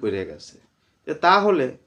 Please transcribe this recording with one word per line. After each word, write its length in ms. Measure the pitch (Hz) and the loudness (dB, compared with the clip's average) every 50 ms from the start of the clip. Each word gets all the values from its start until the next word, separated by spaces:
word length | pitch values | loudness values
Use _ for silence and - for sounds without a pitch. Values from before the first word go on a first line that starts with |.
করে 220 | - 107 95 98 95 80 | -4 -4 -4 -4 -6 -8
গেছে। 260 | 76 - - - - _ _ _ _ _ _ _ _ _ _ | -12 -16 -20 -20 -20 _ _ _ _ _ _ _ _ _ _
তো 60 | - 156 156 - | -10 -6 0 2
তাহলে 400 | 175 185 202 196 208 190 160 131 127 - - _ | 4 4 4 4 2 2 0 0 -2 -6 -10 _